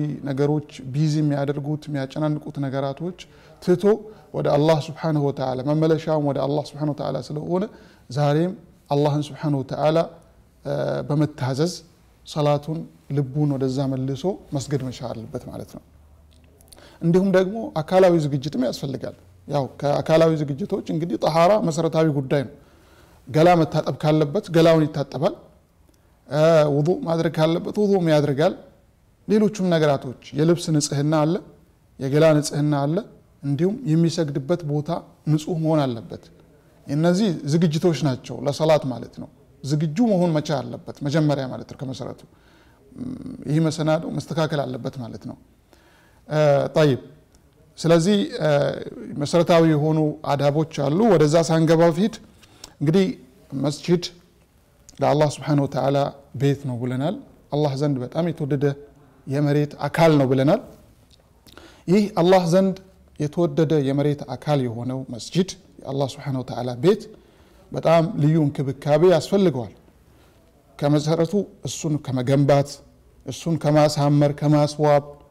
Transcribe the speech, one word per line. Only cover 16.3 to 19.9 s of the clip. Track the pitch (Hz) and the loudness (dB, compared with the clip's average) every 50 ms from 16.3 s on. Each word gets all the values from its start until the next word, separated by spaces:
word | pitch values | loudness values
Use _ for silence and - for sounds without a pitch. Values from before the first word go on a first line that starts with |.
| _ _ _ _ _ _ - _ - - - - - _ | _ _ _ _ _ _ -20 _ -20 -20 -20 -20 -14 _
እንዲሁም | - 170 170 185 190 196 | 0 2 2 4 2 4
ደግሞ | 185 190 190 180 214 226 220 202 - | 2 2 2 0 -4 -8 -10 -6 -6
አካላዊ | 156 151 - 185 190 190 180 170 165 | -8 -4 2 4 6 6 6 6 4
ዝግጅትም | 151 143 139 139 127 151 - 240 254 | 2 0 -4 -4 -4 -4 -4 -2 -4
ያስፈልጋል። | 233 - - - 139 127 127 - - - - - - _ _ _ | -4 -4 -6 -8 -8 -8 -8 -10 -12 -14 -16 -20 -20 _ _ _
ያው | - 151 143 131 117 - | -4 -4 -4 -4 -4 -8
ከአካላዊ | - 151 143 | -6 -2 -2